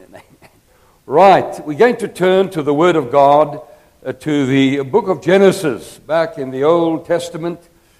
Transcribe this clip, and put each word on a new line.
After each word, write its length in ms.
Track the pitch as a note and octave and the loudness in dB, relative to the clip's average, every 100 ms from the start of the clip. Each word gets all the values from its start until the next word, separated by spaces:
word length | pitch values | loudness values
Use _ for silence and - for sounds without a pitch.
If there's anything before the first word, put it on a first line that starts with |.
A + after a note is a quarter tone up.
and 40 | F2+ | -20
amen. 420 | F#2+ _ _ _ _ _ _ _ _ - | -20 _ _ _ _ _ _ _ _ -4
Right, 580 | D3 G3 D#3 - - D3+ | 2 4 4 0 -12 -10
we're 120 | D3 | 0
going 200 | A#3+ - | 0 0
to 100 | F3+ | -8
turn 420 | - F#3 F#3+ F#3 | -2 0 0 0
to 120 | D#3+ | -4
the 100 | C#3+ | -2
Word 220 | D3 F3 D#3+ | 2 2 0
of 160 | A#2+ | 0
God, 500 | C#3+ C#3 D3 D3 C#3+ - - _ _ | 2 4 4 2 -4 -18 -20 _ _
uh, 100 | C3 | -12
to 320 | - D3+ D3 C3 | -8 -4 -2 0
the 340 | C3+ C3+ C#3 | 2 0 -2
book 260 | C3 G3+ F#3+ | -2 -2 -2
of 120 | D3+ | -4
Genesis, 760 | D#3+ G3 G3 - D#3 G#2 - - | 0 4 4 2 -4 -6 -12 -20
back 400 | - E3 D#3+ D3+ | -6 -4 -4 -6
in 100 | C3 | -10
the 140 | C3 | -2
Old 420 | D3 E3+ E3 D#3+ D#3+ | 0 2 0 -4 -4
Testament. 540 | E3+ E3+ E3 E3+ E3 _ _ _ | -6 -6 -10 -10 -12 _ _ _